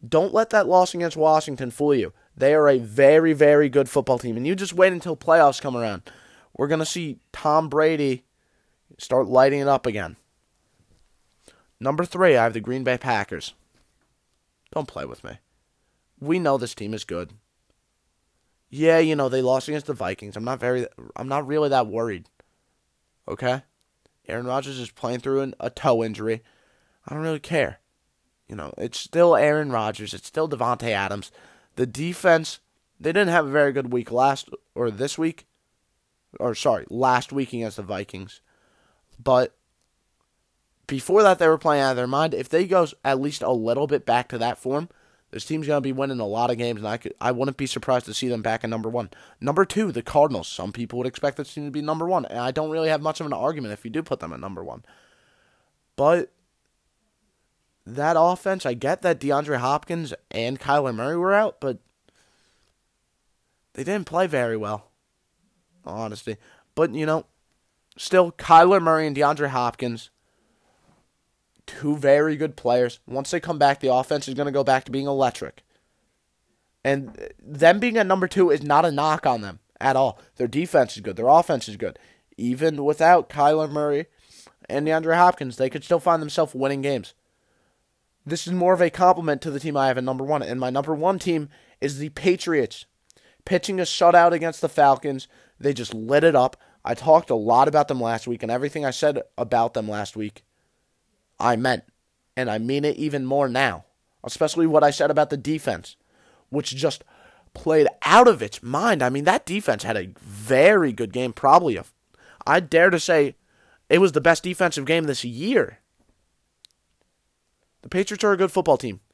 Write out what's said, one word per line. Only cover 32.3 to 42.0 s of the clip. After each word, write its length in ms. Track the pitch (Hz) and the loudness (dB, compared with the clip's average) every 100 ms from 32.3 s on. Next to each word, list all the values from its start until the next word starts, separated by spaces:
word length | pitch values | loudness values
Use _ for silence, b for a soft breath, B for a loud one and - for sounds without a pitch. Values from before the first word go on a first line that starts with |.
| 165 160 - _ _ _ _ | 2 2 -12 _ _ _ _
they 140 | 151 | -4
didn't 180 | 175 196 | 0 2
have 160 | 170 147 | 2 2
a 60 | |
very 220 | 143 143 | 2 2
good 180 | 135 131 | 0 -4
week 180 | 123 120 | -6 -4
last, 380 | 120 135 135 - - _ | 0 0 0 -8 -20 _
or 160 | - 120 | -6 -6
this 280 | 101 139 - | -4 -8 -4
week. 300 | 160 165 _ _ _ _ _ _ _ _ _ - | -6 -6 _ _ _ _ _ _ _ _ _ -8
Or, 160 | 123 113 | -6 -2
sorry, 300 | 147 113 - | -2 -2 -4
last 440 | 117 131 127 - | -2 2 0 -2
week 180 | 139 131 | -8 -8
against 260 | 120 113 104 | -8 -10 -10
the 60 | |
Vikings. 560 | 95 98 101 95 98 - _ _ _ _ _ _ _ _ | -10 -10 -10 -14 -16 -20 _ _ _ _ _ _ _ _
But 340 | 123 127 127 _ _ _ _ _ _ _ _ _ _ _ _ _ - | 0 2 2 _ _ _ _ _ _ _ _ _ _ _ _ _ -10
before 360 | 135 - 190 | -8 0 4
that, 160 | 208 180 | 6 6
they 80 | 165 | 4
were 100 | 160 | 4
playing 260 | 165 147 | 2 2
out 80 | 135 | 0
of 60 | |
their 100 | 127 | 0